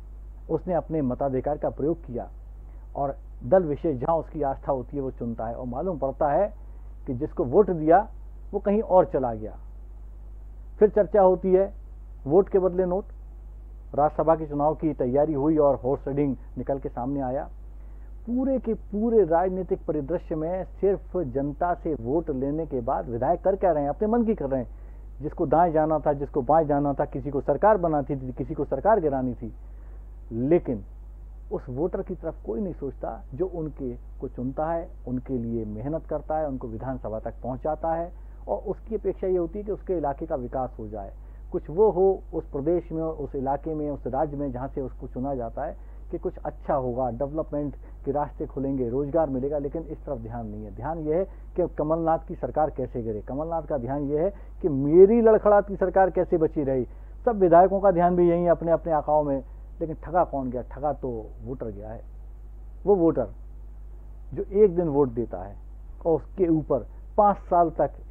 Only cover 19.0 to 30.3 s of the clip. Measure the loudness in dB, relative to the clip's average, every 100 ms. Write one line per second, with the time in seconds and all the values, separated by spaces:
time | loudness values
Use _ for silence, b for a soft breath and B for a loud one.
19 | 4 6 6 4 2 -2 -4 -4 -2 -4
20 | -2 -4 -2 -4 -2 -4 -6 0 0 0
21 | -2 -4 -2 -2 -2 -2 -2 0 -2 -4
22 | 0 0 0 -2 -2 -2 -2 -4 -2 -2
23 | -2 -2 2 2 2 4 4 4 0 0
24 | 2 2 2 0 0 -2 -4 b b b
25 | b -10 -10 -4 2 4 6 4 2 2
26 | 2 0 -2 -2 4 4 4 2 2 0
27 | -2 -4 -4 -2 0 4 6 6 4 0
28 | 0 -4 -6 -6 -6 -4 -2 2 4 4
29 | 4 0 -2 -4 -10 -12 b b b b
30 | b -16 -8